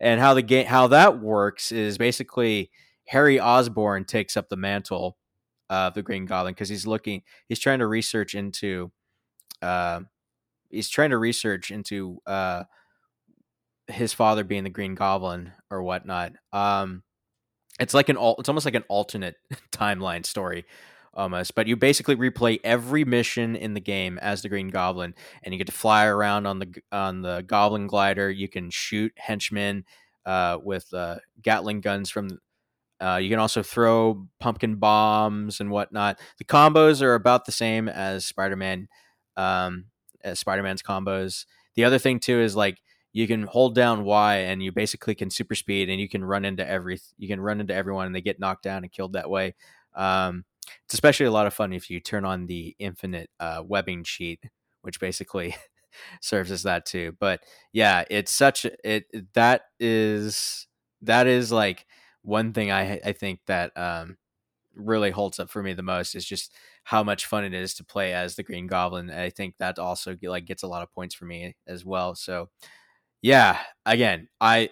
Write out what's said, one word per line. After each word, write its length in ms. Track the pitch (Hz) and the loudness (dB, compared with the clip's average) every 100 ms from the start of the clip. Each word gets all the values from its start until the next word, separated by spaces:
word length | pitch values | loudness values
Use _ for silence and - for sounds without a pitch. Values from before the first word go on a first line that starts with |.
And 200 | 117 117 | 2 6
how 140 | 139 | 6
the 80 | 131 | 6
ga-, 220 | 113 131 | 6 4
how 240 | 127 131 127 | 6 6 8
that 320 | 143 196 127 | 10 8 6
works 500 | 107 107 101 - - | 0 2 0 -2 -6
is 260 | 113 107 101 | -2 -2 0
basically 720 | 120 120 117 - 117 107 92 _ _ _ - | 0 0 -4 0 2 2 -2 _ _ _ 0
Harry 320 | 131 147 135 | 6 6 6
Osborn 640 | 113 127 120 107 104 98 | 6 6 4 2 0 0
takes 320 | 95 113 101 - | -2 -2 -2 -4
up 120 | - | -4
the 80 | 95 | -4
mantle 600 | 98 101 - 92 90 - _ _ _ _ - | -2 -4 -4 -4 -6 -8 _ _ _ _ -4
of 260 | 95 92 | 0 0
the 80 | 104 | -4
Green 240 | 92 98 92 | -6 -6 -4
Goblin 280 | 92 90 | -2 -2
'cause 140 | 92 98 | -4 -8
he's 180 | 104 98 | -6 -4
looking, 360 | 110 - 98 _ _ - | -4 -4 -8 _ _ -8
he's 100 | 117 | -4
trying 220 | - 131 | 0 0
to 60 | 113 | 0
research 480 | 110 - 113 101 | 0 -2 -2 -4
into, 580 | 101 101 - 101 92 87 _ _ _ _ _ - - | -6 -8 -6 -6 -6 -8 _ _ _ _ _ -20 -10
uh, 380 | 90 90 87 85 92 _ _ _ _ _ _ | -4 -2 -2 -4 -10 _ _ _ _ _ _
he's 180 | 104 107 | -8 -4
trying 220 | - 151 | 2 2
to 80 | 120 | 2
research 520 | 113 117 113 98 - | 0 0 -2 -4 -6
into, 500 | 104 101 101 95 90 - | -10 -8 -8 -8 -10 -6
uh, 380 | 98 92 87 92 _ _ _ _ _ _ _ _ _ _ _ - | -4 -2 -4 -10 _ _ _ _ _ _ _ _ _ _ _ -12
his 240 | 113 117 | -4 -4
father 320 | - 110 107 | 2 4 4
being 200 | 95 101 | 0 -4
the 60 | 95 | -6
Green 240 | 90 98 | -8 -8
Goblin 580 | 95 98 95 90 87 90 - - | -2 0 0 -2 -8 -12 -18 -12
or 120 | 98 | -8
whatnot. 500 | 90 90 90 90 85 - _ | -6 -6 -6 -8 -8 -12 _
Um, 500 | 101 101 98 95 92 _ _ _ _ _ _ _ - | -2 0 0 -2 -10 _ _ _ _ _ _ _ -6
it's 140 | - | 0
like 140 | 139 143 | 2 4
an 80 | 135 | 2
al-, 180 | 117 - | 2 2
it's 100 | - | 0
almost 180 | 151 147 | -2 0
like 80 | |
an 100 | 117 - | -2 -2
alternate 480 | 101 104 104 90 - - | -2 -2 -6 -8 -10 -16
<laughs> 180 | 135 - | -18 -12
timeline 540 | - 104 98 95 85 87 | -4 -2 -2 -4 -6 -6
story 400 | - 92 87 - - - - _ | -6 -6 -8 -12 -20 -20 -20 _
almost, 400 | - 95 90 90 | -6 -4 -4 -4
but 120 | - 110 | -2 0
you 80 | |
basically 400 | 117 131 143 - | 4 4 4 2
replay 460 | 127 127 120 120 110 | 2 0 2 2 2
every 420 | 110 120 120 151 | 2 0 2 0
mission 520 | 139 120 117 - 113 113 | 2 2 2 -2 -4 -4
in 160 | 107 | -6
the 60 | 104 | -6
game 380 | 92 98 92 90 | -4 -4 -4 -4
as 240 | 101 98 | -6 -4
the 60 | 101 | -6
Green 200 | 101 95 | -6 -4
Goblin, 460 | 95 92 90 87 - - - | -2 -2 -2 -8 -12 -20 -16
and 120 | 95 | -10
you 40 | 90 | -8
get 80 | 95 | -8
to 40 | |
fly 320 | - 110 107 | -2 4 6
around 420 | 107 101 104 104 101 | 6 4 2 0 -2
on 120 | 95 | -6
the 80 | 95 | -8
g-, 160 | 87 - | -14 -8
on 300 | 101 95 92 | -4 -4 -4
the 200 | 90 87 92 | -6 -6 0
Goblin 400 | 104 104 104 101 | 4 4 2 0
Glider. 440 | 101 98 98 98 | 2 2 2 -2
You 180 | 98 98 | -2 -6
can 220 | 95 87 | -8 -8
shoot 420 | - - 107 110 - | -8 -6 -4 -4 -6
henchmen, 680 | - 104 - 104 101 101 - _ _ _ - | -8 -6 -4 -2 -2 -4 -10 _ _ _ -2
uh, 320 | 92 90 87 | 0 0 -2
with, 300 | 101 92 - | -4 -8 -6
uh, 240 | 90 85 85 _ _ | -8 -8 -10 _ _
Gatling 400 | 113 107 104 107 | 0 0 0 -4
guns 300 | 104 98 95 | -4 -4 -4
from, 280 | 107 98 87 _ _ _ _ _ - | -8 -8 -12 _ _ _ _ _ -6
uh, 160 | 92 92 | -2 0
you 140 | 95 | 0
can 80 | 110 | 0
also 240 | 110 113 | 0 0
throw 640 | 101 - 113 113 113 104 95 - | -2 2 4 6 4 0 -8 -6
pumpkin 380 | 120 107 117 104 | -4 -2 -4 2
bombs 840 | 107 107 107 107 107 104 104 - | 4 6 6 4 2 -2 -6 -8
and 100 | 101 | -4
whatnot. 500 | 101 101 107 101 98 - - | -4 -4 -2 -2 -4 -12 -14
The 80 | |
combos 560 | - 147 151 156 156 143 | 4 8 8 10 8 8
are 140 | 135 | 4
about 320 | 117 120 123 - | 4 6 4 2
the 60 | |
same 360 | - 113 113 110 | -2 0 0 -2
as 380 | - 95 95 - | -4 -4 -4 -6
Spider-Man, 600 | - 95 95 95 92 98 _ _ _ _ - | -4 -4 -2 -4 -6 -8 _ _ _ _ -4
um, 500 | 92 92 90 90 95 _ _ _ | 0 0 -2 -6 -14 _ _ _
as 160 | 98 85 | -10 -8
Spider-Man's 440 | - 95 98 95 | -4 -2 -4 -6
combos. 640 | - 95 95 95 95 - - _ _ | -6 -6 -4 -4 -4 -8 -14 _ _
The 100 | - | 2
other 140 | 120 131 | 4 4
thing 220 | 135 123 | 2 0
too 180 | - 120 | 2 2
is, 160 | 113 | 2
like, 280 | 101 101 92 _ _ _ | 2 0 -2 _ _ _
you 140 | 107 110 | -4 -2
can 180 | 113 | -2
hold 300 | 104 120 127 | 0 4 4
down 300 | 117 120 110 | 6 4 2
Y 320 | 101 104 104 101 | 2 4 4 2
and 260 | 92 95 | 0 -2
you 80 | 95 | -4
basically 440 | 92 107 - - | -2 -4 -4 -6
can 160 | 104 95 | -4 -6
super 240 | - 107 | -6 -6
speed, 340 | 107 - 98 92 | -6 -2 -2 -2
and 100 | 95 | -2
you 80 | 101 | -4
can 140 | 101 | -6
run 200 | 95 98 | -2 -2
into 240 | 98 95 92 | -2 -4 -4
every, 320 | 95 90 90 - - | -4 -4 -10 -12 -14
you 100 | 98 | -8
can 140 | 98 | -6
run 200 | 101 107 | -4 -4
into 140 | 101 | -2
everyone 320 | 92 95 98 92 | -4 -2 -4 -4
and 80 | |
they 60 | 92 | -4
get 180 | 95 92 | -6 -4
knocked 240 | 95 92 | -4 -4
down 220 | 95 95 | -6 -8
and 80 | 92 | -10
killed 220 | - 95 | -10 -8
that 160 | 95 - | -6 -4
way. 240 | 95 95 - _ _ _ | -4 -4 -6 _ _ _
Um, 500 | - 95 95 92 90 - - - - | -4 0 0 0 -4 -12 -20 -20 -20
it's 80 | - | -10
especially 320 | - 151 135 | 2 4 4
a 60 | 131 | 4
lot 160 | 107 104 | 4 2
of 80 | |
fun 180 | - 101 | 0 -4
if 160 | 92 - | -6 -8
you 100 | 87 | -12
turn 280 | - 107 95 | -6 -4 -4
on 180 | 92 | -4
the 320 | 90 87 85 - | -6 -8 -10 -10
infinite, 520 | 98 90 95 87 82 - | -12 -10 -10 -10 -12 -12
uh, 220 | 85 82 82 | -10 -8 -4
webbing 380 | 101 95 87 | -4 -4 -8
cheat, 400 | 85 - 87 82 - _ _ _ | -10 -8 -8 -10 -16 _ _ _
which 180 | 92 - | -14 -8
basically 560 | 92 - 92 98 90 - - _ _ | -8 -8 -8 -8 -8 -10 -18 _ _
<laughs> 320 | - - - | -20 -20 -12
serves 300 | - 101 90 | -4 -2 -2
as 140 | 92 | -4
that 200 | 98 87 | -2 -4
too. 320 | - 90 85 82 | -4 -8 -8 -4
But 220 | 98 87 _ - _ | -2 -2 _ -20 _
yeah, 320 | 110 107 92 - | 2 4 4 2
it's 200 | 104 98 | -2 -2
such 360 | - 139 - 117 | 4 4 4 -4
a, 60 | - | -6
it, 220 | 107 107 - 110 95 | -4 -4 -4 -14 -2
that 300 | - 120 127 _ - | 4 4 4 _ -4
is, 840 | 117 110 107 107 107 104 - - - _ _ _ | 0 2 2 0 -4 -6 -6 -10 -16 _ _ _
that 260 | 110 117 123 | 2 4 6
is, 240 | 123 117 | 4 2
like, 360 | 117 101 90 _ _ _ _ | 2 2 -2 _ _ _ _
one 320 | - 104 113 | -4 -2 0
thing 180 | 110 101 | -2 0
I, 300 | 98 95 101 | 0 -2 -4
I 100 | 104 | -6
think 280 | 104 101 90 - | -6 -8 -8 -4
that, 260 | 92 87 - | -4 -4 -6
um, 420 | 87 85 82 92 _ _ _ _ _ | -6 -6 -10 -18 _ _ _ _ _
really 360 | - 107 110 101 | -10 -2 0 0
holds 300 | 92 98 - | -2 -6 -6
up 80 | 92 | -10
for 140 | 107 | -8
me 100 | 98 | -8
the 100 | 90 | -6
most 320 | 92 90 90 | -4 -4 -6
is 120 | 90 90 | -10 -10
just 280 | 98 - _ _ _ | -10 -12 _ _ _
how 180 | - 110 | -2 0
much 220 | 104 98 - | 0 -2 -4
fun 160 | 107 | -4
it 100 | 101 | -4
is 180 | 92 92 | -6 -8
to 100 | - | -10
play 280 | 87 101 92 | -10 -4 -4
as 240 | 90 90 - | -2 -6 -8
the 60 | |
Green 240 | 98 90 90 | -12 -10 -4
Goblin. 420 | 92 90 90 87 | -2 -2 -4 -10
And 120 | 80 | -8
I 100 | 90 | -8
think 260 | - 95 - | -8 -12 -8
that 200 | 92 92 | -8 -6
also, 360 | 90 87 - 90 | -6 -6 -8 -10
like, 220 | 90 90 | -8 -8
gets 180 | 85 92 | -8 -12
a 60 | 92 | -10
lot 140 | 87 | -10
of 100 | 87 | -12
points 220 | - 90 | -12 -14
for 100 | - | -14
me 320 | 87 85 87 - - | -14 -12 -14 -16 -16
as 160 | 90 | -14
well. 300 | 92 92 90 | -8 -6 -6
So 360 | 85 - 90 87 _ - _ _ _ _ _ | -8 -10 -10 -10 _ -20 _ _ _ _ _
yeah, 380 | 113 135 104 - - _ | 6 8 8 4 -4 _
again, 440 | - 117 117 85 85 - | 0 2 2 0 -6 0
I, 300 | 113 113 110 | 4 4 2